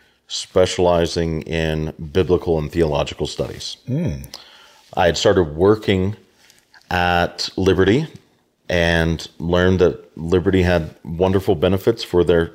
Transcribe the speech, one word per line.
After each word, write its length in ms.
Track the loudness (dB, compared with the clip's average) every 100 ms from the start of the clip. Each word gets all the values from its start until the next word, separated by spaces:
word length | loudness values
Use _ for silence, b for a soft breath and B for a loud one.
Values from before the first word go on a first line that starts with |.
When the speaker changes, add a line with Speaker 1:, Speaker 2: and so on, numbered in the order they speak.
| b b b
Speaker 1:
specializing 1160 | -14 -4 0 0 2 2 2 0 -2 -4 -4
in 500 | -6 -4 -2 -2 -6 -8 -6
biblical 480 | -2 0 0 0 -2
and 120 | -2
theological 540 | -2 0 0 -4 -6 -8
studies. 500 | -8 -8 -10 -16 -14 -8
Speaker 2:
Mm. 400 | -6 -4 -6 -10 B B B B B B 0
Speaker 1:
I 100 | 0
had 120 | 2
started 260 | 2 2 0 2
working 600 | 2 2 2 0 0 -6 _ b b b b b -6
at 580 | -2 2 2 0 -4 -8 -2
Liberty 520 | 2 4 4 2 0 -10 _ _ _ _ -4
and 580 | 0 2 2 0 -2 -8 -10
learned 400 | -2 2 4 4
that 380 | 2 0 -10 -12
Liberty 460 | -2 0 2 2
had 320 | 2 0 -2 -10
wonderful 520 | -10 -2 0 0 0 0
benefits 480 | 0 0 0 -2
for 200 | 0 0
their 280 | 2 2 0